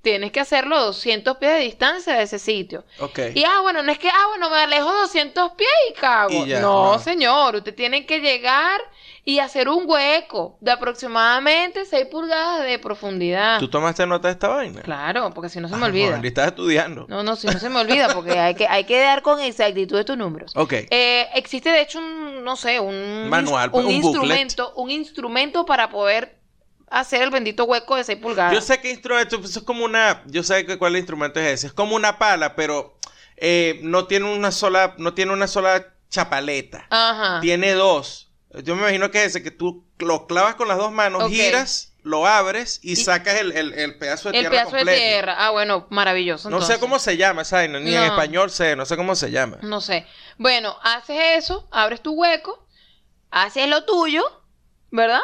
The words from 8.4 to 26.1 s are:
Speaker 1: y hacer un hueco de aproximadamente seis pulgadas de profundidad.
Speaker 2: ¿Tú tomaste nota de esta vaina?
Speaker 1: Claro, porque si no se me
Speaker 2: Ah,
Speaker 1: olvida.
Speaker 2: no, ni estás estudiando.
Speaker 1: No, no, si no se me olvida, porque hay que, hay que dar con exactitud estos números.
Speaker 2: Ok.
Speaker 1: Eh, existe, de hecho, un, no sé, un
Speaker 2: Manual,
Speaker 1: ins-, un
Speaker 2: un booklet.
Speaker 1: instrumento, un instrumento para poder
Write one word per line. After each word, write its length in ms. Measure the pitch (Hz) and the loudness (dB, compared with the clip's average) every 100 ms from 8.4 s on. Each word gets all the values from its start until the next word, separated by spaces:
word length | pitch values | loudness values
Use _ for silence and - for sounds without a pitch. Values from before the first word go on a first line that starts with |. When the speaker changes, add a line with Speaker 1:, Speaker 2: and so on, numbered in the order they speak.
| 247 262 330 403 466 - - - | 2 2 2 -2 -6 -20 -20 -10
Speaker 1:
y 140 | - 277 | -2 0
hacer 320 | 277 277 254 | 0 0 0
un 140 | 330 330 | 0 2
hueco 720 | 302 277 320 320 196 170 _ | 2 4 0 -2 -8 -8 _
de 120 | 220 | -2
aproximadamente 1120 | 240 247 240 247 226 226 247 285 320 359 370 | 0 -2 -6 -4 2 4 4 2 2 0 -6
seis 220 | 381 285 262 | -2 -2 -2
pulgadas 580 | 311 330 320 330 339 | -6 -2 -2 0 -2
de 140 | 269 240 | -2 -4
profundidad. 800 | 226 208 202 185 175 180 214 220 | -6 -8 -6 -4 -2 0 2 2
Speaker 2:
¿Tú 100 | 196 | 0
tomaste 380 | 147 165 165 180 | 0 0 0 0
nota 220 | 175 180 | 0 0
de 20 | |
esta 160 | 180 202 | -2 -2
vaina? 340 | 269 240 185 | -2 -4 -10
Speaker 1:
Claro, 500 | - 143 151 214 208 | -10 -6 -4 -4 -4
porque 140 | 170 170 | -8 -12
si 100 | 175 | -10
no 80 | 170 | -8
se 60 | |
me 80 | 214 | -4
Speaker 2:
Ah, 40 | 240 | -2
Speaker 1:
olvida. 200 | 190 202 | 2 0
Speaker 2:
no, 20 | 147 | 0
ni 60 | 123 | -2
estás 180 | 123 147 | 0 0
estudiando. 580 | 175 175 151 165 160 - | 0 2 2 0 -8 -10
Speaker 1:
No, 140 | 202 | -6
no, 140 | 208 | -4
si 100 | 220 | -2
no 140 | 208 - | -2 -2
se 100 | 240 | -2
me 100 | 254 | -2
olvida, 320 | 220 277 262 | 2 2 2
porque 280 | 185 170 175 | 0 0 2
hay 160 | 170 | 2
que, 120 | 180 208 | 2 2
hay 180 | 196 | 2
que 140 | 196 247 | 2 4
dar 220 | 269 277 | 4 4
con 180 | 294 294 | 2 2
exactitud 600 | 269 220 208 190 190 202 | 0 0 0 0 0 0
estos 180 | 214 262 | 0 -4
números. 340 | 196 156 - | -4 -8 -6
Speaker 2:
Ok. 180 | - 156 120 - | -2 0 0 2
Speaker 1:
Eh, 380 | 240 240 240 240 | 2 4 2 0
existe, 340 | 262 - 262 320 | -4 -4 -4 2
de 100 | 330 | 2
hecho, 180 | 294 320 | 2 -4
un, 440 | 320 320 302 269 | -10 -10 -10 -10
no 120 | 247 | -8
sé, 240 | 262 240 240 | -4 -2 -2
un 500 | 196 196 202 214 220 | -2 -6 -6 -6 -2
Speaker 2:
Manual, 400 | 170 - 135 123 | 0 2 0 2
Speaker 1:
ins-, 40 | |
un 100 | 254 | 2
Speaker 2:
un 160 | 247 - | 2 2
booklet. 20 | |
Speaker 1:
instrumento, 680 | 165 277 151 262 262 - 247 - | 2 2 2 0 0 -4 -6 -6
un 120 | 247 | -6
instrumento 720 | 294 302 - 240 240 285 339 330 | -6 -8 -10 -4 -2 0 -2 0
para 240 | 262 220 | 0 0
poder 500 | 208 202 | 0 0